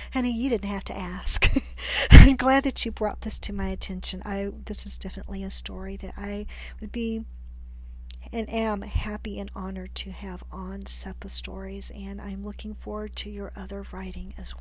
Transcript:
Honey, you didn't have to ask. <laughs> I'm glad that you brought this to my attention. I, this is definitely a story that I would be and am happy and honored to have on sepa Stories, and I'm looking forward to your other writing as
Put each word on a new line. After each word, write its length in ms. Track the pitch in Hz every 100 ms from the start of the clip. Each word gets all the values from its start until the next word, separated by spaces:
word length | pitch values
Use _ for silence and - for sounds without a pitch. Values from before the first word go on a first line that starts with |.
| -
Honey, 160 | 262 247
you 180 | 226 262
didn't 220 | 220 196
have 140 | 202
to 120 | - 196
ask. 500 | 180 190 - - - 269 - -
<laughs> 260 | - - 554
I'm 260 | - 269 262
glad 280 | 254 269
that 220 | 269 - 226
you 40 |
brought 300 | 208 214 -
this 180 | 220 -
to 120 | -
my 160 | 202 190
attention. 540 | 190 - 185 - 185
I, 260 | 208 196 202 202
this 220 | - 202 -
is 100 | -
definitely 460 | 190 196 - 196
a 80 | 196
story 480 | - - 190 190 196
that 160 | - -
I 300 | 202 202 208 - - -
would 100 | 214
be 360 | 240 226 226 226 - - - - - - - - - -
and 160 | 233 220
am 320 | 226 220 208
happy 580 | 202 - 208 214 214 202
and 120 | 202
honored 400 | 202 190 190 185
to 160 | - 196
have 320 | 185 196 180 -
on 320 | 190 185 196
sepa 440 | 196 - 190 185 196
Stories, 640 | - - 190 190 196 -
and 260 | - 196 196
I'm 220 | 196 196
looking 320 | 202 202 214
forward 400 | 208 - 208 214 -
to 140 | 208
your 220 | 202 202
other 300 | - 190 196 196
writing 400 | 185 185 180 185 -
as 160 | 185 -